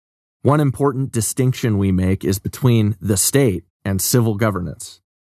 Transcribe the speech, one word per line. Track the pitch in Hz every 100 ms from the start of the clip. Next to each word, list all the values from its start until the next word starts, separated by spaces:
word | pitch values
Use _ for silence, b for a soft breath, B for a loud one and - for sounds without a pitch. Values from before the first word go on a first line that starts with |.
| _ _ _ _
One | 139 151
important | 143 - 143 127 135
distinction | 117 104 - 127 127 123 101
we | 98
make | 92 92 95 78
is | 98
between | - - 131 117 104 110
the | - 202
state | - 139 135 90 - _ 101
and | 95
civil | - 127 113 101
governance. | 107 95 85 69 - - _ _